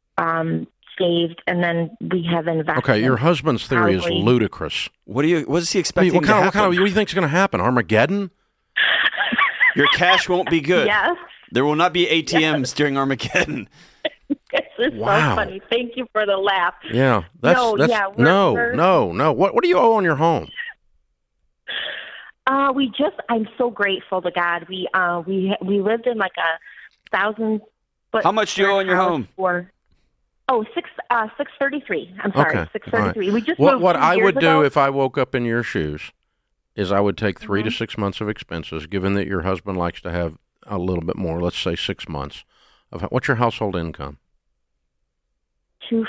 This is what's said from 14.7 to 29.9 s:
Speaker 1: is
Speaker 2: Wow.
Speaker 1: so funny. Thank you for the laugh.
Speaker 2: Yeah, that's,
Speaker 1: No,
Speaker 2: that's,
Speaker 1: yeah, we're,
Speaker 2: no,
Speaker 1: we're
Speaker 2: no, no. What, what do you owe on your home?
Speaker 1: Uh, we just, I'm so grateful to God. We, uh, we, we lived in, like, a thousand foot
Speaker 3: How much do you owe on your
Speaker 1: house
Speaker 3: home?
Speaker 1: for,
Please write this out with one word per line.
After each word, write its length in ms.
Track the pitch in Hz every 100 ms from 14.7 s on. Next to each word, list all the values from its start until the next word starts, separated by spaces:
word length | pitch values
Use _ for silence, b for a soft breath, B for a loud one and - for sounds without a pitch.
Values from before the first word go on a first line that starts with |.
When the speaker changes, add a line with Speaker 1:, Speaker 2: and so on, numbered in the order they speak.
| - 247
Speaker 1:
is 60 | 113
Speaker 2:
Wow. 320 | 214 196 151
Speaker 1:
so 40 | 95
funny. 180 | - 196 -
Thank 280 | 233 240 247
you 100 | 240
for 140 | 214 208
the 120 | 190
laugh. 360 | 196 190 175 - 110
Speaker 2:
Yeah, 320 | 113 135 107 85 _
that's, 160 | 135 254
Speaker 1:
No, 200 | 233 208
Speaker 2:
that's, 140 | 156
Speaker 1:
yeah, 160 | 214 196
we're, 160 | 196
Speaker 2:
no, 300 | 139 190 180
Speaker 1:
we're 200 | - -
Speaker 2:
no, 380 | 120 180 170 95
no. 200 | 90 151
What, 200 | 123 190
what 100 | -
do 60 | 349
you 80 | 359
owe 160 | 233
on 100 | 220
your 120 | 180 143
home? 320 | 165 139 76 - - - _ _ _ _ _ _ _ _ - B B B B B B _ 262
Speaker 1:
Uh, 240 | 269 277
we 140 | 262 262
just, 280 | 269 302 - -
I'm 200 | 233 214 -
so 120 | 240
grateful 520 | 214 202 185 - 185
to 100 | 180
God. 340 | 175 175 170 170
We, 180 | 185 180
uh, 280 | 190 180 175 170
we, 280 | 196 190 208
we 200 | 190 202
lived 260 | 196 226 220
in, 100 | 220
like, 140 | 190 -
a 800 | 165 165 - - - _ _ 196
thousand 460 | 208 214 220 214 - _ _ _ _
foot 120 | 220
Speaker 3:
How 80 | 175
much 240 | 214 208 190
do 60 |
you 60 | 196
owe 100 | 196
on 80 | 190
your 80 | 180
Speaker 1:
house 140 | 185
Speaker 3:
home? 180 | 156 104 -
Speaker 1:
for, 360 | 185 175 180 _ _